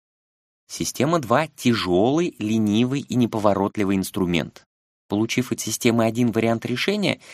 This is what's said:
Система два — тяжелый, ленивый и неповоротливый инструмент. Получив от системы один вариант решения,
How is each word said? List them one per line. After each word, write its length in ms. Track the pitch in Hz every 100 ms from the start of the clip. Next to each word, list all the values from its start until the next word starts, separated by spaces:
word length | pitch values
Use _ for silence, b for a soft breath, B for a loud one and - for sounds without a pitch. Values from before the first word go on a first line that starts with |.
| _ _ _ _ _ _ _
Система 520 | - - - 135 170
два — 280 | 120 123 160 -
тяжелый, 800 | 127 113 90 90 113 147 175 -
ленивый 600 | 107 110 107 104 123 139
и 140 | - 117
неповоротливый 840 | 117 113 104 98 98 - 98 98
инструмент. 680 | 92 - 92 85 60 - - _ _ _ _
Получив 420 | 101 113 - 127
от 80 | 113
системы 460 | - 110 120 117 113
один 260 | 113 123
вариант 340 | 107 113 113 113
решения, 540 | 123 - 208 180 - B